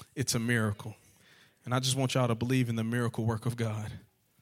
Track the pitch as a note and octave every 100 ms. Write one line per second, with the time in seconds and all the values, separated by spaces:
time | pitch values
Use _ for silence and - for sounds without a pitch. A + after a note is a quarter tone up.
0 | - - B2+ A#2+ A2+ A#2+ A2 G#2 A2 -
1 | - _ - - - _ - B2+ C3 B2+
2 | C3 C3+ B2 A2+ A#2+ C3 A#2+ A2+ A2+ A#2+
3 | A#2 - A2+ A2 A#2+ A#2 A2+ G#2+ G#2+ -
4 | - _ _ _